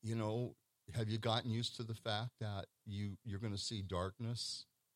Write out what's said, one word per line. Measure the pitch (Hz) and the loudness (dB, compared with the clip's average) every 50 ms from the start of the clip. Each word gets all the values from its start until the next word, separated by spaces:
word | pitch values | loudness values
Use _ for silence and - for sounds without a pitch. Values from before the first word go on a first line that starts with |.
You | - 110 113 | 0 0 0
know, | 117 110 107 107 117 123 120 - _ _ _ _ _ _ - - | 2 2 2 2 2 0 -2 -4 _ _ _ _ _ _ -4 0
have | 117 113 107 | 2 2 4
you | 110 113 | 2 2
gotten | 110 117 110 120 120 123 | 4 4 4 4 4 2
used | 110 113 120 - - - | 2 2 2 0 -2 -4
to | 120 | -6
the | 110 117 | -4 -6
fact | 107 - 117 107 104 117 123 _ _ | -4 0 0 0 2 0 -2 _ _
that | 113 104 101 98 - - _ _ _ | -4 -4 -2 -4 -6 -8 _ _ _
you, | - 101 101 104 101 98 - _ | -6 -2 -2 -2 -2 -4 -6 _
you're | 120 101 98 | -4 -4 -2
gonna | 110 113 101 98 | -2 -2 -2 0
see | - - 117 107 95 | -2 -2 -2 -2 -2
darkness | 92 92 87 90 95 92 _ 117 113 120 113 - - - - - _ _ _ _ _ _ | 0 2 2 2 0 -2 _ -4 -2 -2 -2 -2 -4 -4 -6 -8 _ _ _ _ _ _